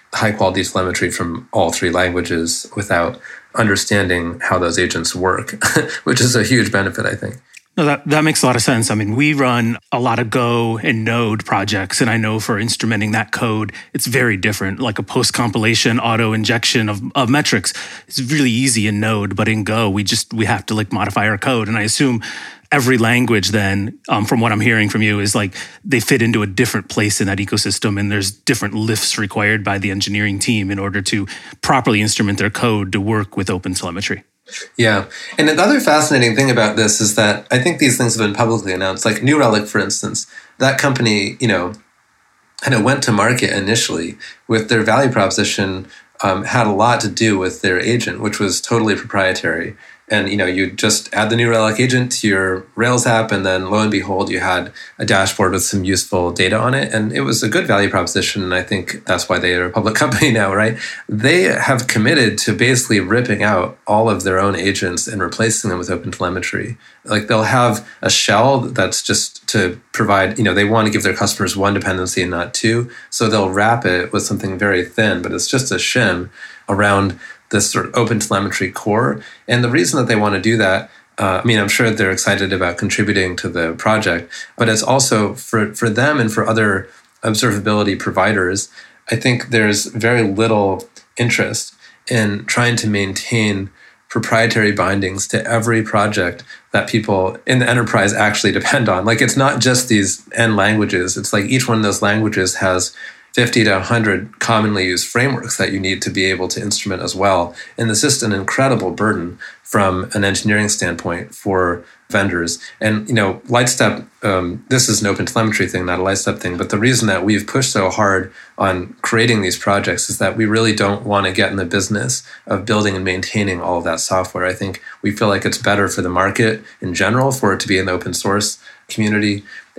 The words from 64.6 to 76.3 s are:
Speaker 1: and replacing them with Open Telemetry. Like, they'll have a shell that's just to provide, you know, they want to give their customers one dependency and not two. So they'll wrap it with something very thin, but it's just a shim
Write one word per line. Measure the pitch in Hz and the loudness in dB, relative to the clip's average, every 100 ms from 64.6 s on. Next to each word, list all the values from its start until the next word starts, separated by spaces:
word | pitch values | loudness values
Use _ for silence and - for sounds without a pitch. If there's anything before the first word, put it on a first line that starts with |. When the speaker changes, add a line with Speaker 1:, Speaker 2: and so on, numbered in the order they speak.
| 98 95 92 90 - | -2 0 -2 -4 -4
Speaker 1:
and | 104 | -4
replacing | 87 - 113 110 101 | -4 0 0 0 -2
them | 90 | -4
with | 90 | -4
Open | 85 92 | -6 -6
Telemetry. | - 90 92 - - - 117 - - | -4 -4 -2 -4 -6 -6 -10 -18 -20
Like, | - 107 107 | -4 -2 0
they'll | 113 | 2
have | 110 127 120 104 - - | 2 2 2 0 -6 -6
a | 95 | 0
shell | - - 104 131 135 | 0 4 4 4 2
that's | 123 - 92 - | 0 -2 -2 -2
just | - - - - - | -2 -2 -4 -8 -2
to | 110 90 87 _ | 0 0 -2 _
provide, | - 104 98 95 107 | -2 2 2 2 0
you | |
know, | 101 | 2
they | 92 | 2
want | 101 110 107 | 2 2 2
to | |
give | 104 | 0
their | 95 | -2
customers | 92 101 - 92 | 0 -2 -2 -2
one | 95 98 | 0 0
dependency | 101 95 92 92 - | 0 -2 -4 -4 -2
and | 90 | -2
not | 87 87 | -4 -4
two. | - 110 117 123 - - | -2 0 0 -2 -10 -12
So | - 113 | -2 0
they'll | 107 95 | 2 2
wrap | 95 107 117 | 2 2 2
it | 92 90 87 | 2 0 0
with | 104 | -4
something | - 98 95 92 | -2 -4 -4 -2
very | 101 92 90 | 0 0 0
thin, | - 107 90 | 0 0 0
but | 90 | -4
it's | 87 - | -4 -2
just | 131 127 | -2 -2
a | |
shim | 92 - 127 104 87 92 | -2 0 2 0 0 -6